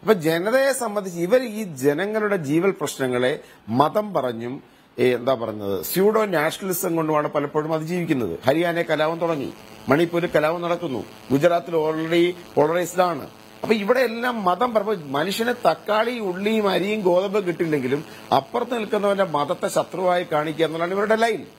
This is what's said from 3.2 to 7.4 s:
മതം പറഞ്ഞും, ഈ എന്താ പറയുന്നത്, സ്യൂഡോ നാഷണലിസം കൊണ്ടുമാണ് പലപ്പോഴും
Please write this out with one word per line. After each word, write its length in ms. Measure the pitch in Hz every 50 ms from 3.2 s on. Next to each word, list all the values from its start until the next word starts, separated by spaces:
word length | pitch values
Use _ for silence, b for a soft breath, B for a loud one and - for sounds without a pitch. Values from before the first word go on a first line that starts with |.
| 123 127 147 - B B B B B -
മതം 460 | 110 123 143 156 147 202 214 214 190
പറഞ്ഞും, 480 | 160 131 127 120 113 117 120 127 151 - b b b b b b -
ഈ 60 | 123
എന്താ 300 | 127 123 117 120 127 135
പറയുന്നത്, 500 | 120 117 110 107 107 104 98 98 92 80
സ്യൂഡോ 400 | - - 175 190 208 220 220 220
നാഷണലിസം 720 | 208 185 156 147 160 160 - 202 190 180 165 - 185 165
കൊണ്ടുമാണ് 320 | 165 160 156 156 151 151 151
പലപ്പോഴും 440 | 147 151